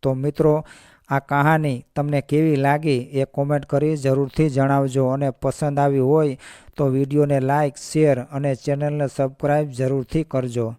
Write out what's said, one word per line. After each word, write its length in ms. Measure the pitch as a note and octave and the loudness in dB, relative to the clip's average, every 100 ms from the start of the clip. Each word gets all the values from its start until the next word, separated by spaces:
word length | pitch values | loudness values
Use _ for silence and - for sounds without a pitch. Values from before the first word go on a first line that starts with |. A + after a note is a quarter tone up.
તો 120 | C#3 | -2
મિત્રો, 520 | C3 C#3 D3 D#3 D3+ D#3 - - _ _ | -2 -4 0 2 2 -2 -20 -20 _ _
આ 100 | C#3 | -4
કહાની 680 | - C#3+ C#3+ D#3+ D3+ B2 - - | 0 2 4 2 0 -4 -8 -6
તમને 260 | D3 C#3+ | -2 -2
કેવી 340 | C3+ D3 D#3+ C#3+ | 0 2 2 2
લાગી 420 | C#3 D3 D#3 C3 | 2 0 0 -2
એ 260 | B2 C#3 | -2 -4
કોમેન્ટ 420 | C3+ - C#3+ D3 C3+ | -4 -2 -2 -2 0
કરી 320 | C#3+ D3+ D#3 | -2 0 0
જરૂરથી 520 | C3+ C3+ C#3 - D#3 | 0 0 0 0 0
જણાવજો 580 | C3 C3+ C#3 C#3 C3 C3 | 2 2 2 0 0 0
અને 220 | C3 C#3 | 0 -2
પસંદ 500 | B2 C3+ - D3+ C#3+ | -2 -4 -2 -2 0
આવી 200 | C#3+ C#3 | 2 2
હોય 400 | B2+ D3+ D3+ C3+ - - - - | 2 2 2 -4 -14 -20 -20 -2
તો 80 | C#3+ | 0
વીડિયોને 540 | C3 C#3 D3 D3 C#3 | 0 0 2 2 2
લાઈક, 340 | C3 C#3+ D3 - - | 2 0 0 -4 -6
શેર 280 | D#3 D#3 C3 | 0 2 2
અને 360 | B2 C#3 C#3+ C3 | -2 -4 -4 -4
ચેનલને 520 | - C#3+ D3 D3 C#3 | -4 -2 -2 -2 -4
સબસ્ક્રાઇબ 640 | - C3+ C3+ C#3+ D3 D3+ | -2 -4 -2 0 0 0
જરૂરથી 540 | B2 C3 C3+ B2 D#3+ | -2 -2 -2 -2 -4
કરજો. 520 | D#3 C3+ B2+ A#2+ A2+ | -2 -4 -4 -4 -4